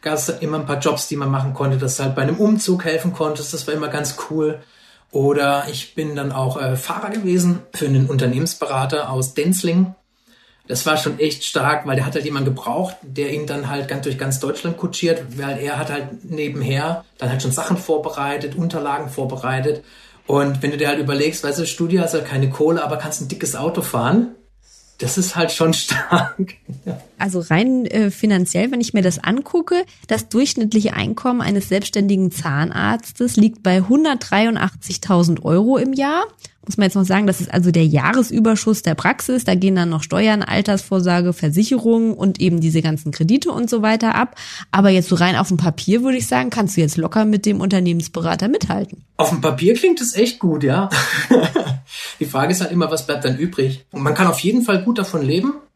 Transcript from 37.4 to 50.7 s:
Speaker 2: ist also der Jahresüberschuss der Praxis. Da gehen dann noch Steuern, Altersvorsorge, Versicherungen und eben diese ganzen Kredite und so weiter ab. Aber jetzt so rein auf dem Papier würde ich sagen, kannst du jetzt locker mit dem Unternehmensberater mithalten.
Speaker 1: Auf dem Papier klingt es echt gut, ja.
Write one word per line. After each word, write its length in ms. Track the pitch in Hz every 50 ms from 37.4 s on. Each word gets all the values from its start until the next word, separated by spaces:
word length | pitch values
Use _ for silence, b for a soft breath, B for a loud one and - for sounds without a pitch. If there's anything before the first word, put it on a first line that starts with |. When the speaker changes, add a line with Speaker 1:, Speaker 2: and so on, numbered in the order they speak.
| 175
Speaker 2:
ist 100 | - -
also 180 | 185 175 180
der 140 | 165 170 160
Jahresüberschuss 960 | 156 147 - - 147 226 262 240 226 - - 220 226 220 208 - - 220 208
der 140 | - - 156
Praxis. 500 | - - 190 254 - - - 254 254 233
Da 100 | - 190
gehen 220 | 180 185 196 190
dann 140 | 185 175 170
noch 120 | 165 160 151
Steuern, 400 | - - - 214 220 214 208 -
Altersvorsorge, 920 | - - - 202 - 208 196 - - 196 190 180 180 175 175 175 180 170
Versicherungen 800 | - - 156 147 175 214 226 269 247 226 226 233 226 226 226 220
und 260 | - 226 202 185 -
eben 200 | - 185 170 170
diese 200 | 160 165 160 165
ganzen 320 | 156 160 156 151 - 151 147
Kredite 380 | - 160 165 226 277 - 349 -
und 160 | - 240 226
so 140 | - 233 208
weiter 320 | 214 220 220 226 226 -
ab. 220 | - 247 247 - B B B B B B B
Aber 180 | - 185 196 202
jetzt 220 | 190 185 175 -
so 60 | 190
rein 200 | 170 175 180 180
auf 120 | - 196 -
dem 100 | 185 160
Papier 440 | 175 175 156 - - - 190 233 247
würde 140 | 269 262
ich 100 | 247 233
sagen, 220 | - 254 247 254 254
kannst 300 | - 240 208 190 - -
du 20 |
jetzt 160 | 165 147 156
locker 300 | - 160 170 - 220 214
mit 180 | 214 214 208 202
dem 160 | 208 202 196
Unternehmensberater 880 | - 190 190 190 180 180 170 170 165 - - 165 165 165 175 165 185 214
mithalten. 560 | 285 427 - - - 196 - - - - - _ _ _
Speaker 1:
Auf 100 | 160 -
dem 140 | 175 147 131
Papier 320 | 160 135 131 165 185 233
klingt 260 | 240 - 370 339 -
es 140 | 254 233 -
echt 240 | 190 220 240 - -
gut, 240 | - 180 156 147 139
ja. 260 | 135